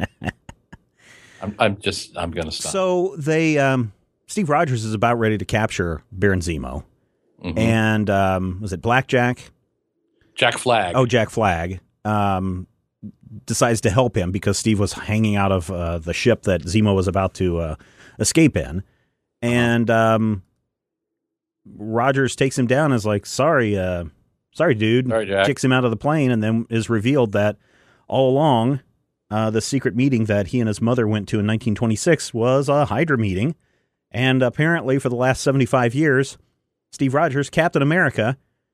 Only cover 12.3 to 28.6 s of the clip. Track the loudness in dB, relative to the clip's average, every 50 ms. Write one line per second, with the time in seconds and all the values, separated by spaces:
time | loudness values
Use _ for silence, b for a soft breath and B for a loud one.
12.3 | 0 -2 -2 -4 -6 -6 -8 -12 _ _ _ _ _ _ -20 -20 -20 _ -20 -20
13.3 | -20 -14 -8 -6 -2 0 0 0 0 0 0 0 2 2 2 2 0 -2 -2 -2
14.3 | -4 -4 -2 -2 -2 0 0 0 2 2 0 -2 -4 -6 -6 -4 -2 0 0 0
15.3 | 0 0 2 2 0 0 -2 -2 -6 -4 -4 -4 -4 -4 -4 -6 -4 0 2 2
16.3 | 2 2 2 0 0 0 0 0 0 2 2 4 2 2 2 0 0 0 -2 -2
17.3 | -2 -2 -2 -2 0 -2 -4 -6 -8 -10 B B B B B B B B -4 0
18.3 | 2 4 4 4 4 0 -4 -4 -6 -8 -8 _ _ _ _ _ _ _ _ _
19.3 | _ _ -4 -2 0 2 2 2 2 2 2 2 2 4 4 4 4 2 2 0
20.3 | -2 -4 -6 _ _ _ _ _ _ _ _ _ _ _ _ _ _ _ _ _
21.3 | _ _ _ _ _ _ _ -20 -18 -14 -8 -6 -2 0 0 0 2 2 0 0
22.3 | 0 0 -2 0 0 0 0 2 2 2 2 2 0 0 0 0 -2 -2 -2 -4
23.3 | -4 0 0 2 2 2 2 0 0 0 -2 -2 -4 -4 -6 -10 -14 _ _ _
24.3 | _ _ _ _ _ -2 0 2 2 2 2 2 2 2 2 0 -2 -2 -2 -2
25.3 | 0 2 2 2 2 0 0 2 2 2 2 0 0 -2 -2 -2 0 2 2 2
26.3 | 2 0 0 0 0 -2 -2 -2 -4 -4 -2 0 -2 0 0 2 2 2 2 2
27.3 | 2 0 0 0 -2 -4 b b b b b b b b b b 0 2 2 4
28.3 | 4 4 4 4 4 4